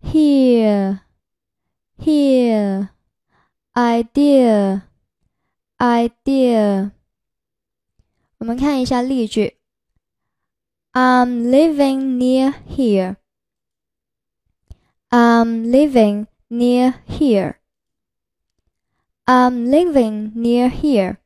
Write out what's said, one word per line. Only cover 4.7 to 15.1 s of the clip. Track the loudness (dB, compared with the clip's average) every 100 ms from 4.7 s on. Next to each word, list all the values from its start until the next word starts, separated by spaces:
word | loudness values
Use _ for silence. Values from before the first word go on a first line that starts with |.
| -4 -8 _ _ _ _ _ _ _ _ _
idea. | 0 0 -2 _ -4 0 2 2 0 -2 -4 _ _ _ _ _ _ _ _ _ _ _ _ _ _ _
我 | -8
们 | -4
看 | -2 -2
一 | -2
下 | -2
例 | -2 -4 -4
句。 | -2 -4 _ _ _ _ _ _ _ _ _ _ _ _ _ _
I'm | -2 2 2 0 -2 0
living | 2 2 2 -2 0 -4 -2
near | 0 0 0 -4 -12
here. | -4 0 0 -2 -10 _ _ _ _ _ _ _ _ _ _ _ _ _ _ _ -20 _ _ _